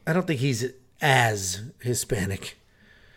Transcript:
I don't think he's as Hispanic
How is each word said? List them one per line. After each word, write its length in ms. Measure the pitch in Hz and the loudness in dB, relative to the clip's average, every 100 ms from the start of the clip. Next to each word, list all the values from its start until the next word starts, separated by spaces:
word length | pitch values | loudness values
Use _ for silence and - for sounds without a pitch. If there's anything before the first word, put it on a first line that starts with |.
| - | -2
I 40 | |
don't 120 | 165 175 | 0 0
think 140 | 143 | 0
he's 260 | 139 117 127 - _ _ | 2 0 -2 -8 _ _
as 600 | 151 131 117 104 95 95 110 - | 2 4 4 2 -4 -6 -10 -8
Hispanic 760 | 123 117 - 113 95 95 - - _ _ - - - | -4 -2 -2 -2 -2 -4 -8 -16 _ _ -20 -20 -20